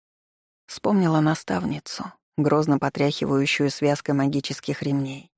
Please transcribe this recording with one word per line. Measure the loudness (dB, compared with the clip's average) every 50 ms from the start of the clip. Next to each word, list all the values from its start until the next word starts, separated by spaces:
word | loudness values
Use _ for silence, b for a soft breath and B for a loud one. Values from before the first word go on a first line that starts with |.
| _ _ _ _ _ _ _ _ _ _ _ _ _ -16
Вспомнила | -14 -4 -2 2 2 4 4 4 4 4
наставницу, | 4 2 2 0 -2 -4 -4 -4 -2 -4 -6 -6 -8 -10 -10 -10 -10 -12 -14 _ _ _ _ 0
грозно | 2 4 4 4 4 4 2 2
потряхивающую | 2 -2 0 0 0 0 0 -2 -2 0 2 2 2 0 0 0 0 0
связкой | 0 0 0 0 0 0 0 -2 0
магических | 0 0 0 0 -2 -4 -4 -8 -8 -6 -6 -6 -4 -2
ремней | -2 -2 -2 -2 -4 -8 -12 -16 -20 _